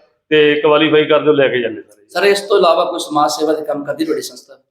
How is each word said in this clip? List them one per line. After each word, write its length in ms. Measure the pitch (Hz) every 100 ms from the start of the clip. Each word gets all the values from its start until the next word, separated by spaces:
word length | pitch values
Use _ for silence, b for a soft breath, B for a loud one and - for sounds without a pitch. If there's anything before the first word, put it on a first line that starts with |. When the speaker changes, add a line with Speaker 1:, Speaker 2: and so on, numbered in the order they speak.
| B _ _
Speaker 1:
ਤੇ 320 | 151 151 151
ਕੁਆਲੀਫਾਈ 440 | 151 151 156 151 151
ਕਰਦੇ, 240 | 151 143
ਉਹ 60 | 143
ਲੈ 120 | 131
ਕੇ 140 | 123
ਜਾਂਦੇ 200 | 113 104
ਸਾਰੇ। 240 | - _ _
Speaker 2:
ਸਰ, 140 | 180
ਇਸ 180 | 196 196
ਤੋਂ 160 | - 202
ਇਲਾਵਾ 280 | 175 165 -
ਕੋਈ 140 | 170
ਸਮਾਜ 300 | - 151 151
ਸੇਵਾ 240 | 151 151
ਦੇ 120 | 151 151
ਕੰਮ 180 | 147 143
ਕਰਦੀ 200 | 151 160
ਤੁਹਾਡੀ 160 | 143
ਸੰਸਥਾ? 320 | - 127 - 131 _